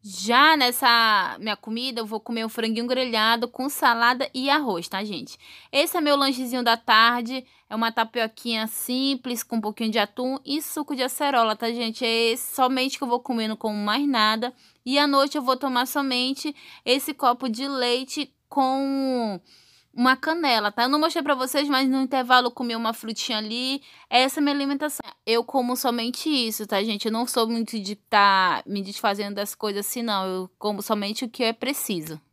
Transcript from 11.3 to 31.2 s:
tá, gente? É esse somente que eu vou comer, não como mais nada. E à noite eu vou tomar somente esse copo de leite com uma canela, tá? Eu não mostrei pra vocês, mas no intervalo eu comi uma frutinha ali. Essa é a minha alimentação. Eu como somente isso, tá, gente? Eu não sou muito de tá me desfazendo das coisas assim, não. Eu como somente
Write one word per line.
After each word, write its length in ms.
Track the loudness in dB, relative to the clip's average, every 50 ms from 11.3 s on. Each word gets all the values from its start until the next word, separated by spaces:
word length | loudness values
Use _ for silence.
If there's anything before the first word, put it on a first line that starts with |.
| 2 2 2 2 0
tá, 160 | -2 -4 -4
gente? 360 | -2 -2 -4 -4 -4 -4 -2
É 260 | 0 0 2 2 2
esse 240 | 0 -2 -4 -8 0
somente 420 | 2 2 2 2 0 -2 -2 -2
que 60 | -4 -2
eu 60 | -2
vou 100 | -2 -2
comer, 300 | -2 -2 -2 -2 -2 -2
não 80 | -4
como 180 | -4 -4 -4 -4
mais 320 | -2 -2 0 0 0 0
nada. 460 | 2 2 4 4 2 2 0 -2 -6 -8 _ _ _ _ _ _
E 120 | 0 2
à 80 | 2 4
noite 300 | 4 4 4 2 2 0
eu 80 | -2 0
vou 140 | 0 0
tomar 280 | 2 0 0 0 0 -2
somente 720 | 0 -2 -2 -2 0 0 0 -2 -2 -4 -4 -6 -8 -8 -10 -18 -20 -20 -10 _
esse 280 | 0 0 0 0 -4 -6
copo 360 | 2 2 2 2 2 -2 -4
de 180 | -4 -4 -4
leite 640 | -4 -2 -2 0 0 0 0 -2 -6 -6 -8 -8 -8 _ _ _
com 920 | _ 0 0 2 2 2 0 -2 -2 -2 -2 0 0 0 -2 -2 -2 -4 -6 _ _ -20 _ _ _ _ _ _ _
uma 240 | _ 2 4 4 4
canela, 560 | 4 0 -2 -2 0 2 2 2 2 2 0
tá? 120 | 0 0 0
Eu 60 | 2
não 100 | 2 2
mostrei 220 | 2 0 0 -2
pra 140 | 0 0 0
vocês, 320 | 0 0 0 0 0 2
mas 220 | 2 2 2 2 2
no 120 | 2 2
intervalo 460 | 0 0 0 -2 4 6 6 6 6
eu 40 | 4
comi 240 | -2 -4 -6 -4 -4
uma 180 | -2 -2 -4 -4
frutinha 460 | -4 -8 -8 -8 -6 -6 -4 -4 -4
ali. 420 | -4 -4 -4 -4 -2 -2 -4 -4 -8 -14 -20 -20 -8 _
Essa 300 | 4 4 4 4 2 0
é 0 |
a 40 | 0
minha 120 | 2 2
alimentação. 460 | 0 0 -2 -2 -2 -2 -4 -4 -8 -12 -14 -18 _ _
Eu 180 | 0 0 0 0
como 320 | 0 -2 -2 0 0 -2
somente 540 | 0 0 -2 0 0 -4 -4 -6 -4 -2 0
isso, 360 | 0 0 0 -2 -4 -6 -6
tá, 160 | -2 -2 -2 0
gente? 240 | -2 -4 -4 -4
Eu 40 | -4
não 160 | -2 -2 -4
sou 200 | -2 0 0 0
muito 300 | 0 0 -4 -4 -4 -6 -8
de 160 | -6 -8 -10
tá 680 | _ _ _ 4 6 6 6 6 4 4 2 2 0 -4
me 160 | -6 -6 -6
desfazendo 540 | -6 -8 -10 -2 -2 0 0 0 -4 -6 -4
das 180 | -6 -6 -6 -6
coisas 320 | _ -4 -4 -4 -4 -6
assim, 160 | -6 -6 -4
não. 240 | -4 -2 -2 -2 -2
Eu 260 | -2 -4 -4 -6 -8 _
como 240 | _ -4 -4 -4 -4
somente 440 | -2 -2 -2 -2 -2 -4 -6 -6